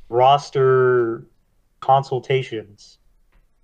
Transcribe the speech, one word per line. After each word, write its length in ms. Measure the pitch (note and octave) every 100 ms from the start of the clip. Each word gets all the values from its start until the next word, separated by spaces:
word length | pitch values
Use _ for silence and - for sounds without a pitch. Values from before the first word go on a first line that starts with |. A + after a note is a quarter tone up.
| -
roster 1160 | A#2+ C3 C#3+ C#3+ C#3 C3 C3 B2+ B2 A#2 A#2 - _ _ _ _ _
consultations? 1160 | - C3+ C3+ B2+ - C3+ B2+ A2 G2 G2+ - _ _ _ _ _ _ _